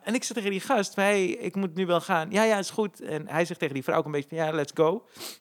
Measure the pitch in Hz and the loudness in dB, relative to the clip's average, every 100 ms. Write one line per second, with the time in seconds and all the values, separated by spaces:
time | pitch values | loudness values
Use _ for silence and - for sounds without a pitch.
0 | - 240 - 233 202 190 - 254 196 - | -4 -2 -2 -4 -4 -2 0 0 0 2
1 | 202 202 185 - 202 190 190 160 185 175 | 2 4 2 -2 -4 -2 -2 -2 2 2
2 | 170 175 160 196 220 208 196 - 208 - | 2 0 0 2 4 2 0 -2 -4 -4
3 | - 156 151 151 170 175 151 135 131 165 | -8 -6 -2 0 0 0 -2 -2 0 0
4 | 151 147 143 160 156 156 143 - 160 208 | 0 -4 -6 -4 -2 0 0 2 2 2
5 | - - - - | -6 -14 -14 -16